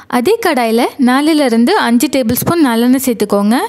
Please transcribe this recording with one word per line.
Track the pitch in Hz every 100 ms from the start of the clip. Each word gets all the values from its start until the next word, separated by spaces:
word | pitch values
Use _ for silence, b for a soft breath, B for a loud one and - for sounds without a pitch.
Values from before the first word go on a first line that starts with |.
| - -
அதே | 254 453 370
கடாயில | 254 226 226 294 - 247
நாலுல | 262 294 302 262
இருந்து | 226 247 403 240
அஞ்சு | 233 294 277
டேபிள் | 233 247
ஸ்பூன் | - 339 277
நல்லெண்ணெய் | 226 247 262 262
சேர்த்துக்கோங்க. | 202 202 202 208 262